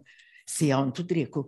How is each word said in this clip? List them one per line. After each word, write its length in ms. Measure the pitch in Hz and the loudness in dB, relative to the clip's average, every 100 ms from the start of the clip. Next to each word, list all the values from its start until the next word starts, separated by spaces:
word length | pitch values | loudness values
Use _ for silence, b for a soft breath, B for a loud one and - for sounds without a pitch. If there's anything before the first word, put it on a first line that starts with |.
| b b b b | b b b b
si 240 | - - 156 | -12 0 2
je 80 | 131 | 4
on 160 | 139 | 2
tudi 220 | 123 175 165 | -2 -2 -2
rekel: 280 | 127 151 | 0 -4